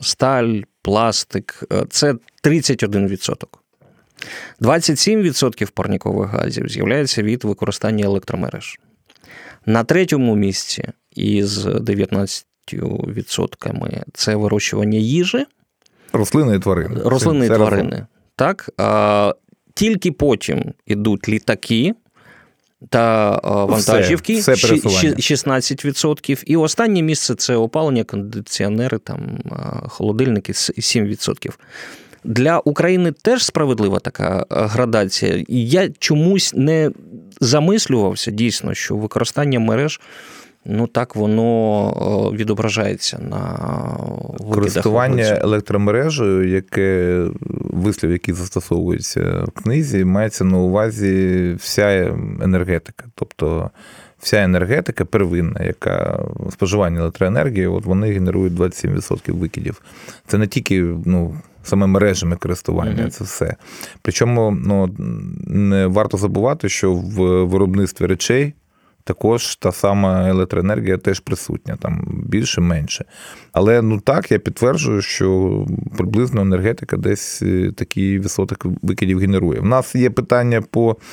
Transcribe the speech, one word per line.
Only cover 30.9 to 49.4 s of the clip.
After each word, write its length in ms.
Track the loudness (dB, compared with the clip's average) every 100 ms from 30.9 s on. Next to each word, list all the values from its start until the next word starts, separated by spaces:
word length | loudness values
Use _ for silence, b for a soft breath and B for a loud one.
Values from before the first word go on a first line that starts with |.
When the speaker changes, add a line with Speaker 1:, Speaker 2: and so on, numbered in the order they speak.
| 0
Speaker 1:
відсотків. 540 | 0 -2 -4 -6 -8 -12 B B B B B B
Для 340 | -4 0 2 2
України 540 | 2 2 2 4 2
теж 320 | 0 0 2
справедлива 540 | 0 0 2 2 2 0
така, 480 | -2 -4 -2 -2 -2
а, 180 | -2 0
градація. 800 | 0 2 2 0 0 0 0 0
І 200 | -2 2
я 200 | 2 2 -2
чомусь 560 | 0 4 4 4 2 2
не 340 | 2 4 2 -2 -12 -20 -20 -2
замислювався, 880 | 2 4 4 2 2 2 2 0 -4
дійсно, 440 | 0 0 0 -4
що 220 | -6 -4 -4
використання 640 | -4 -2 -2 0 0 2
мереж, 400 | 2 2 0 -4 B B B B B _
ну, 220 | -6 -2 -2
так 300 | -2 -2 -2
воно, 260 | 0 2 2 0 0 0 0 -2
о, 360 | -2 0 -2
відображається 840 | -2 -2 -2 -2 -2 -2 -4 -6 -8
на 380 | -8 -8 -6 -6 -6 -6 -6 -8 -8 -10 -10
викидах 240 | -10 -4
Speaker 2:
Користування 680 | 0 0 2 2 2 2 2
Speaker 1:
вуглецю. 200 | 2 2
Speaker 2:
електромережею, 1040 | 2 0 0 0 2 2 0 0 2 2 2
яке, 760 | 0 -2 0 2 2 2 2 0 -4 -8 -8
вислів, 500 | -6 -2 0 0 0
який 220 | 0 -2
застосовується 1120 | -4 -6 -6 -2 -2 0 -2 -4 -2 -2 -2